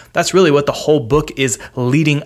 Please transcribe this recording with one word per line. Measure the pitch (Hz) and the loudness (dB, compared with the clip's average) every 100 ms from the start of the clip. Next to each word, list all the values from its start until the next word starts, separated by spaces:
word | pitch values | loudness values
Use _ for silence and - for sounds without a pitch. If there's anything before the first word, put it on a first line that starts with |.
| - | -6
That's | 165 170 | -4 0
really | 175 170 | 2 4
what | 143 143 | 2 0
the | |
whole | - - 151 | -2 0 0
book | 110 147 151 - | 2 -2 -2 -4
is | 131 - - - | -4 -4 -8 -6
leading | 123 147 156 147 | 0 0 2 -2